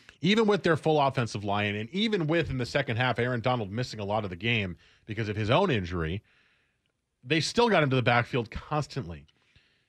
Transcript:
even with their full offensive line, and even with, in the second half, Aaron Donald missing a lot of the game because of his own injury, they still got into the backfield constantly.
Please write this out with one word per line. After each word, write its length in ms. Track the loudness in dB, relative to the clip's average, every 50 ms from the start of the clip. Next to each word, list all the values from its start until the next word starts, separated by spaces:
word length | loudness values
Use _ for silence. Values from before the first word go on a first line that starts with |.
| _ -20 -8 -2
even 240 | 0 2 2 4 4
with 160 | 4 2 2
their 160 | 2 2 2
full 240 | 2 2 2 2 4
offensive 420 | 2 2 2 0 -2 -2 -4 -4 -2
line, 300 | -2 0 0 0 0 -2
and 160 | -4 -6 -6
even 380 | -4 -2 -2 0 0 0 0
with, 240 | 2 2 0 0 0
in 80 | -2 -4
the 80 | -4
second 300 | -2 -2 -2 0 0 0
half, 200 | 0 0 0 0
Aaron 240 | 0 0 -2 -2 0
Donald 300 | 0 0 0 0 -2 -4
missing 280 | -4 -6 -6 -6 -6 -6
a 60 | -4
lot 180 | -2 -2 -2 -2
of 40 | -4
the 60 | -6
game 420 | -4 -2 0 0 0 0 -2 -6 -10 _ _ _ _ _
because 200 | -10 -6 -6 -4
of 80 | -4 -2
his 140 | -2 2 2
own 220 | 4 4 4 4
injury, 500 | 2 0 -2 -2 -4 -2 -2 -2 -4 -6 -8 _ _ _ _ _ _ _ _ _ _ _ _ _ _ _ _ _ _ _ -6
they 180 | -4 -2 -2
still 260 | -2 0 2 2 4
got 140 | 4 4 4
into 140 | 4 4 2
the 80 | 2 4
backfield 480 | 4 4 2 2 0 -2 -4 -4 -4
constantly. 720 | -8 -12 -8 -4 -4 -4 -4 -4 -8 -10 -10 -10 -12 -16 -18 _ _ _ _ _ _ _ _ _ _ _ _